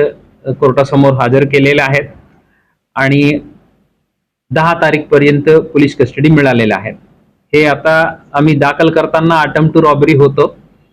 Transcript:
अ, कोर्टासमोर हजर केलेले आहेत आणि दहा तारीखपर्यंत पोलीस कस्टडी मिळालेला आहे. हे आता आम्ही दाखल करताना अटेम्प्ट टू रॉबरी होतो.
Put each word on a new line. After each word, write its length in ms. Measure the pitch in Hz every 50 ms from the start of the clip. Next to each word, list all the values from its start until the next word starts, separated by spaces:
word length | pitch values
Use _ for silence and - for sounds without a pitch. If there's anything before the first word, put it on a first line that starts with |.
| 147 - - - _ _ _ _ -
अ, 60 | 135
कोर्टासमोर 600 | 135 - 151 131 123 143 135 - 143 139 139 139 135
हजर 320 | 123 123 123 131 135 143
केलेले 360 | 135 143 139 135 143 147 147
आहेत 260 | 139 135 139 143 139 - - - _ _ _ _ _ _ _ _ _ _ _ _ _ _ -
आणि 440 | 131 135 135 143 143 143 147 151 - - - - - _ _ _ _ _ _ _ _ _ _ _ _ _ _ _ _ _ -
दहा 220 | 127 156 160 170 170
तारीखपर्यंत 760 | 165 165 151 156 151 151 - 151 143 143 147 143 143 147 156
पोलीस 480 | 156 160 156 - - 143 147 139 -
कस्टडी 320 | - 123 117 - 143 143 160
मिळालेला 460 | 156 147 139 131 123 117 113 104 101
आहे. 140 | 95 104 - - - _ _ _ _ _ _ _ _ _ - -
हे 120 | 151 151
आता 500 | 147 139 135 156 160 160 160 165 165 - - - _ -
आम्ही 220 | 143 151 156 151
दाखल 340 | 139 143 143 143 - 165 160
करताना 500 | 165 165 151 156 - 160 160 165 165 156
अटेम्प्ट 340 | 151 143 - 151 160 156 156
टू 80 | 165
रॉबरी 340 | 160 151 143 139 147 156 156
होतो. 420 | 135 143 139 139 143 151 - - - _ _ _ _ _ _